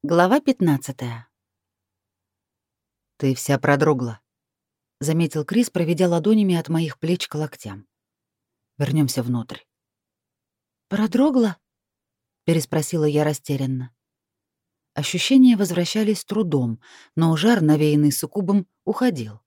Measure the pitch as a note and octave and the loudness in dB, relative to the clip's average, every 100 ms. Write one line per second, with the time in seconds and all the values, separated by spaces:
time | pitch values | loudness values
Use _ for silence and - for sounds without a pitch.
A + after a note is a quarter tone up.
0 | D3 E3+ F3+ C4+ C#4+ C4 F3 C#3 - C3 | 0 2 4 2 2 2 2 0 -4 -10
1 | A#2+ A#2 - _ _ _ _ _ _ _ | -10 -12 -16 _ _ _ _ _ _ _
2 | _ _ _ _ _ _ _ _ _ _ | _ _ _ _ _ _ _ _ _ _
3 | _ _ C#3 C3 - C#3 - C#3+ D3+ C3+ | _ _ -2 -2 -2 -2 2 2 2 0
4 | B2 A2 _ _ _ _ _ _ _ _ | -4 -8 _ _ _ _ _ _ _ _
5 | C#3+ D#3+ E3 D#3 D3 G#3 A#3+ F3 E3 E3+ | -2 0 0 -2 -2 0 0 -2 -2 0
6 | F3+ E3+ F#3 A3 G3 E3+ D#3+ D#3+ D#3+ - | 2 2 2 2 2 0 -2 -2 -4 -6
7 | D#3+ F3+ - D3+ D3+ - G#2+ G2 G2+ _ | -4 -4 -4 -6 -8 -10 -16 -16 -20 _
8 | _ _ _ _ _ _ _ _ C#3 D3+ | _ _ _ _ _ _ _ _ -2 0
9 | C#3 - A#2+ A#2+ A2 - _ _ _ _ | 0 -2 -4 -4 -6 -14 _ _ _ _
10 | _ _ _ _ _ _ _ _ _ G3 | _ _ _ _ _ _ _ _ _ -4
11 | G#3+ A#3+ C#4+ B3+ A3+ F3+ _ _ _ _ | -2 2 2 2 0 -2 _ _ _ _
12 | _ _ _ _ - E3 - D#3 D3 E3+ | _ _ _ _ -2 -2 0 -4 -4 0
13 | D3+ D3 D3+ D3 - C#3 C3+ C3 B2+ _ | 0 2 0 -2 -6 -4 -2 -4 -8 _
14 | _ _ _ _ _ _ _ _ _ - | _ _ _ _ _ _ _ _ _ -8
15 | D3 F#3 - C4+ B3+ A3+ G3 F3 E3+ A3 | -6 -4 2 6 6 6 0 0 -2 -2
16 | G#3+ G#3 - G#3 F#3 D3 A#2+ A2+ - - | -2 -2 -4 -4 0 0 -2 -6 -12 -20
17 | - - E3 D#3+ G3+ A#3 D3+ D3+ D3+ D3 | -10 0 0 2 2 2 2 2 2 4
18 | D3 C#3+ D3 - F3+ G3+ F#3 _ - G#3+ | 2 0 -6 -6 -2 -2 -2 _ -6 -2
19 | B3 D#3 A2 G#2+ | -2 -2 -10 -14